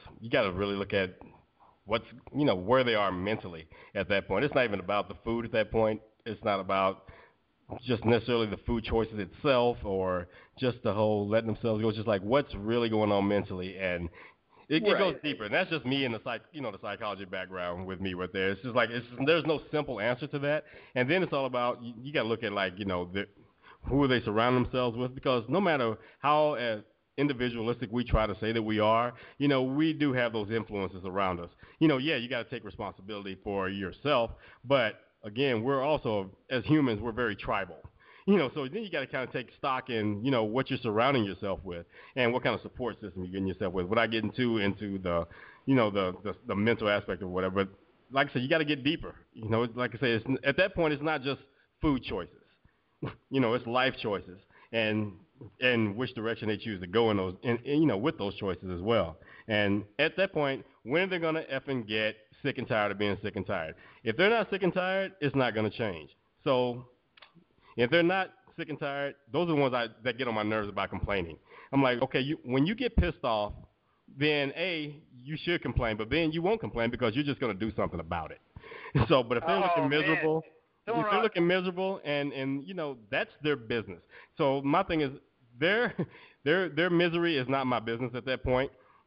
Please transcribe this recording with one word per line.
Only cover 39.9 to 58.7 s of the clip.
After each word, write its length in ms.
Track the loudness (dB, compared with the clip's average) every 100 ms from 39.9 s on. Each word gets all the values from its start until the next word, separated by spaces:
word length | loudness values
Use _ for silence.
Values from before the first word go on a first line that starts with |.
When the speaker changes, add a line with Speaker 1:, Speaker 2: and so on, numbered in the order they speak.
Speaker 1:
in, 340 | 0 0 0
you 60 | 2
know, 140 | 2
what 260 | 2 0 0
you're 80 | -2
surrounding 460 | 0 4 4 4
yourself 360 | 2 -2 -4 -4
with 200 | -6 -10 -12 -20 -8 0
and 160 | 2
what 100 | 2
kind 100 | 0
of 80 | -2
support 320 | -4 -6 -6 -6
system 240 | -10 -8
you're 80 | -6
getting 140 | -2 -2
yourself 260 | -2 -2
with. 120 | -2 0
Without 240 | 2 2
getting 200 | 0 -2
too 260 | 0 0 2
into 400 | 0 0 -4 -4
the, 260 | 0 0 -2 -8 -20 -8 2
you 80 |
know, 160 | 4 4
the, 240 | 2 0 -2
the, 100 | -8 -8 -4
the 80 |
mental 340 | 0 2 2 2
aspect 320 | 2 0 -6
or 40 | -4
whatever, 360 | -2 0 0 0
but 80 | -4 _ _ -4
like 200 | -2 0
I 20 |
said, 100 | 0
you 60 | 0
gotta 160 | 2
get 200 | 2 0
deeper. 300 | -2 -4 -6 -14 _
You 160 | -10 -2
know, 180 | 0 0
like 200 | -2 -4
I 40 | -2
said, 100 | 0 0
it's, 20 | 0 -2
at 120 | 0 0
that 180 | 0
point, 200 | 2 0
it's 80 | 0
not 200 | -2 -2
just 180 | -4 -6 -10 _ _ _
food 200 | 0 0
choices. 320 | -2 -6 -8 -14 _ _ _ _ _ -10
<laughs> 80 | -10 -10 -4
You 100 | 2
know, 140 | 2
it's 120 | 2 0
life 280 | 0 0 0
choices 380 | -4 -4 -6 -20 _ -20 -4
and, 400 | 0 2 0 -2 -8 -20 -20 -20 -2
and 360 | 2 2 2 0
which 180 | -6
direction 320 | -4 -4 -4 -4
they 100 | -4
choose 240 | -4 -8
to 40 | -2
go 240 | 2 4
in 60 | 2
those, 180 | 0 -4
in, 140 | -2 -2
in, 160 | 0 2
you 60 | 4
know, 100 | 4
with 200 | 0 -2
those 200 | -4 -4
choices 340 | -4 -4 -4